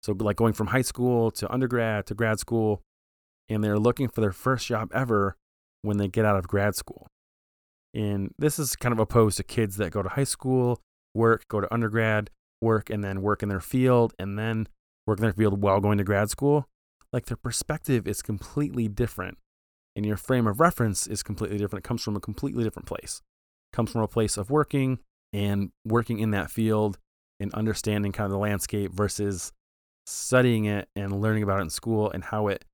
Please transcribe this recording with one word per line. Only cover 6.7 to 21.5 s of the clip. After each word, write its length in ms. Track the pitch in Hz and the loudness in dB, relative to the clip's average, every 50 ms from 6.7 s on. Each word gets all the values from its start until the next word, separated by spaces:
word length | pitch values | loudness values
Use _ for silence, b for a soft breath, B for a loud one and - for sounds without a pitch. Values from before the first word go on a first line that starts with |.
| 98 | 0
school. 320 | - - - - - - - _ _ _ _ _ _ _ _ _ _ _ _ _ _ _ _ - | -2 -8 -10 -16 -20 -20 -20 _ _ _ _ _ _ _ _ _ _ _ _ _ _ _ _ -6
And 400 | 113 107 104 101 98 98 - - - | -4 -2 -2 -2 -2 -4 -6 -4 0
this 220 | 147 151 147 - | 0 0 0 0
is 160 | 151 127 - | -4 -4 -4
kind 180 | - - 123 120 | -4 -2 -2 2
of 60 | 113 | 2
opposed 380 | 110 - - 120 110 107 98 - | 0 4 6 6 6 6 4 0
to 60 | 101 | -6
kids 340 | - - - 113 101 95 98 | -4 -2 -2 -2 0 0 -2
that 140 | 107 85 | -4 -2
go 120 | - 107 95 | -2 -4 -4
to 60 | 92 | -2
high 140 | - - 139 | 0 -2 -2
school, 580 | - - - - 131 131 127 123 123 123 - _ _ _ _ _ _ _ | -2 -2 -6 -2 0 2 2 4 2 0 -2 _ _ _ _ _ _ _
work, 320 | 107 113 113 113 110 - _ | 2 4 4 4 2 0 _
go 120 | - 107 | -2 -2
to 140 | 98 - 110 | -2 0 0
undergrad, 560 | 117 117 110 104 113 113 110 107 107 107 - - _ _ _ _ _ | 0 0 0 2 2 2 2 2 0 -2 -4 -12 _ _ _ _ _
work, 280 | - 113 110 107 - - | 0 2 2 2 0 -2
and 140 | 113 104 101 | -4 -4 -2
then 180 | 98 98 98 | -4 -4 -2
work 200 | 95 104 104 - | 0 0 0 0
in 80 | - 104 | 0 -2
their 100 | 101 95 | -2 -2
field, 540 | - - - 127 127 127 123 120 117 110 - - | -4 -2 0 2 4 6 6 6 4 2 0 -6
and 180 | 90 98 101 104 | -8 -6 -4 -4
then 300 | 110 113 113 110 110 - - _ _ _ _ _ _ - | -4 -2 -2 -2 -4 -4 -8 _ _ _ _ _ _ -2
work 120 | 107 95 | 0 2
in 40 | 110 | 2
their 100 | 113 95 | 0 2
field 280 | 98 110 104 98 98 | 4 2 2 2 2
while 180 | 101 101 95 101 | 2 4 4 4
going 180 | 98 104 104 101 | 4 4 2 2
to 60 | 101 | 2
grad 260 | 92 104 98 107 104 | 2 2 2 2 0
school. 380 | - - 139 143 147 151 135 _ _ _ _ _ _ _ _ _ | -2 0 2 2 2 2 0 _ _ _ _ _ _ _ _ _
Like, 140 | - 123 - | -6 -6 -4
their 120 | - 120 - | -4 -10 -6
perspective 680 | _ 123 113 - - - 151 151 - - 135 117 98 - | _ -6 -6 -6 -4 -4 -6 -6 0 0 0 2 2 -2
is 140 | 104 - | -6 -6
completely 680 | - - 107 98 - - - 143 147 147 - 123 117 107 | -4 -6 -6 -6 -6 -8 -4 -4 -4 -2 -2 -2 -2 -2
different, 500 | 101 - 120 110 - - 92 92 90 - _ _ _ _ _ _ _ _ _ _ _ | 0 -2 -2 -2 -2 -6 -8 -8 -8 -12 _ _ _ _ _ _ _ _ _ _ _
and 100 | - 104 | -4 -2
your 120 | 104 107 101 | -2 -2 -2
frame 300 | - - 131 127 117 110 | 0 0 2 2 4 2
of 120 | 101 117 | 4 4
reference 480 | 160 175 170 - 127 110 95 - - - | 4 4 4 2 0 0 0 -2 -4 -6
is 160 | 104 101 - | -6 -8 -6
completely 340 | - 107 - 110 85 | -8 -6 -6 -4 -4